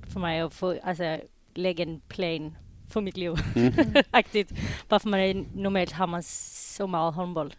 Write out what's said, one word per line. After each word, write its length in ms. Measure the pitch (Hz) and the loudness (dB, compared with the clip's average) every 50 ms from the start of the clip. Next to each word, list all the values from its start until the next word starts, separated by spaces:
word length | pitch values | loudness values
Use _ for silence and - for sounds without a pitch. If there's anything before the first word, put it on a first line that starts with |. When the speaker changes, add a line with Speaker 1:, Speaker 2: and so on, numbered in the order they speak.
| - - | -8 -8
Speaker 1:
for 120 | - 202 | -6 -4
mig 200 | 180 170 165 160 | -2 0 0 0
at 120 | 165 160 - | -2 -2 -4
få, 180 | - - 185 175 - - | -2 -2 -2 -2 -2 -2
altså, 340 | 185 180 156 180 160 160 156 - - - _ _ _ _ | -4 -4 -2 -2 -2 -2 -4 -6 -12 -18 _ _ _ _
lægge 260 | - 180 185 180 165 175 | -2 -2 -2 0 0 -2
en 200 | 160 165 147 - - | -4 -4 -10 -12 -14
plan 480 | - - 190 170 165 156 151 156 160 - - - - - - - | -6 -4 -2 -2 -2 -2 -4 -8 -10 -12 -18 -20 -20 -20 -18 -4
for 120 | - 226 | -4 -2
mit 160 | 208 190 180 185 | -2 -2 -4 -4
liv. 180 | 180 175 160 156 - - - | -4 -2 -2 -2 -2 0 2
Speaker 2:
Mm. 160 | - 117 127 117 - 294 220 214 | 4 4 6 6 6 4 6 6
Speaker 1:
<laughs> 180 | 294 - - - | 4 4 6 6
Agtigt. 400 | 247 214 - - 214 196 - - - - - - - - - | 4 4 4 2 0 0 0 -4 -6 -4 -4 -6 -6 -2 2
Bare 120 | - 202 | 2 2
for 80 | - 220 | 4 4
man 280 | 202 190 190 190 190 | 2 4 4 4 2
er, 80 | 196 185 - - | 0 -4 -6 -8
normalt 380 | 185 196 196 196 196 180 175 151 | -4 -2 0 2 2 0 0 0
har 140 | 156 190 | -2 -2
man 160 | 175 170 175 165 | 0 0 -4 -6
så 640 | - - - - - - - - - - - 202 | -6 -8 -8 -8 -8 -8 -8 -8 -10 -6 -6 -4
meget 260 | 190 180 165 160 165 151 | -2 0 2 2 0 0
håndbold. 380 | 170 185 180 180 165 151 147 - | -2 -4 -4 -2 -4 -4 -4 -8